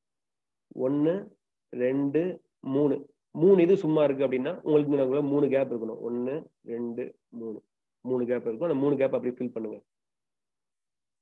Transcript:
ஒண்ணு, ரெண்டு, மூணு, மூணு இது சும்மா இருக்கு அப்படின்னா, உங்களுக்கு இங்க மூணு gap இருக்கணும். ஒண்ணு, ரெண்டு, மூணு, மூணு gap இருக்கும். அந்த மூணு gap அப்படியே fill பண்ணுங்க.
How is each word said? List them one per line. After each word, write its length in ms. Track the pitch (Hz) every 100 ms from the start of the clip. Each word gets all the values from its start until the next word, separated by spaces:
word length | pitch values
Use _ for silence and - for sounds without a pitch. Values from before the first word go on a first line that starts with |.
| _ _ _ _ _ _ _ - 127
ஒண்ணு, 260 | 143 151 190 208 _ _ _ _ 123
ரெண்டு, 380 | 123 135 143 147 180 170 _ _ 135
மூணு, 220 | 135 147 131 - _ _ 151
மூணு 160 | 175 190 170
இது 100 | 190
சும்மா 200 | 156 156
இருக்கு 220 | 147 131 135
அப்படின்னா, 280 | 127 135 185
உங்களுக்கு 300 | - 151 147
இங்க 300 | 143 131 139 143
மூணு 140 | 143 143
gap 200 | 135 131
இருக்கணும். 280 | 120 113 110 117
ஒண்ணு, 260 | 120 123 147 - _ -
ரெண்டு, 300 | 117 120 117 127 - _ 120
மூணு, 180 | 113 107 - _ _ _ 123
மூணு 160 | 127 120
gap 160 | 123 117
இருக்கும். 220 | 113 170
அந்த 100 | 139
மூணு 140 | 143 135
gap 200 | 135 131
அப்படியே 180 | 123 123
fill 160 | 123 117
பண்ணுங்க. 220 | 110 104 - _ _ _ _ _ _ _ _ _ _ _ _ _